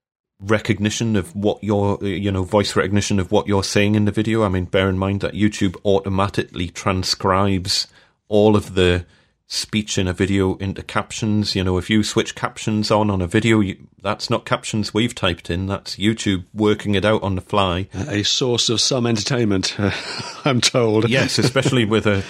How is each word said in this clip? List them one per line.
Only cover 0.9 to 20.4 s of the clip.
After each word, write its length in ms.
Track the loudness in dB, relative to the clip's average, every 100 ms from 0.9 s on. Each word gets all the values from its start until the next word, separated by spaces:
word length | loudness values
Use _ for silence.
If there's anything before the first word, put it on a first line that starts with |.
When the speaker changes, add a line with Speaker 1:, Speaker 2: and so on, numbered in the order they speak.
| -2 0 0
Speaker 1:
of 180 | -2 -2
what 260 | -2 -2
your, 360 | 0 0 2 0
you 300 | -4 -2 -2
know, 100 | -2
voice 320 | 0 0 2
recognition 440 | 0 2 0 2 0
of 100 | 2
what 160 | 0 2
you're 160 | 0
saying 300 | 2 2 4
in 120 | 2 2
the 40 |
video. 300 | 0 0 0
I 60 | 0
mean, 160 | 0
bear 240 | 0 0 2
in 100 | 0
mind 220 | -2 -2
that 140 | -4
YouTube 420 | 0 0 2 -2 -2
automatically 840 | 0 2 2 0 0 -2 -6 -6 -8
transcribes 1160 | -4 -2 -2 -2 -2 2 2 2 0 0 -4 -4 _ _ _ _
all 280 | 4 6 4
of 180 | 2
the 300 | 2 2 2 -2 _ _ _ _
speech 520 | -8 -4 -4 -2 -2
in 80 | -2
a 40 |
video 400 | 0 0 2 2 0
into 260 | -6 -8
captions. 720 | -6 -6 -6 -4 -2 0 0
You 80 | 0
know, 120 | 0 0
if 140 | 0
you 120 | 0
switch 300 | 2 0 -2 -4
captions 540 | -8 -6 -4 -2 0
on, 200 | 0 2
on 100 | 0
a 60 | 0
video, 340 | 0 2 2
you, 260 | 2 -4 -14 _
that's 300 | -6 -6 -4
not 160 | -6 -2
captions 480 | -4 -4 -4 -2
we've 200 | 0 -2
typed 360 | 0 -2 -2 -4
in. 160 | -4 -4
That's 300 | -6 -8 -2
YouTube 480 | -2 0 0 -2 -4
working 400 | 0 2 2 0
it 100 | 0
out 180 | 2 0
on 120 | 0
the 60 | -4
fly. 460 | -2 0 2 0 -4
Speaker 2:
A 300 | -8 -4 -2
source 460 | -2 -2 0 0 0
of 100 | 0
some 260 | 0 0 0
entertainment, 680 | -2 -2 0 2 0 -2
<laughs> 40 | -2
uh, 120 | -2 -2 -8 -10 -12 -4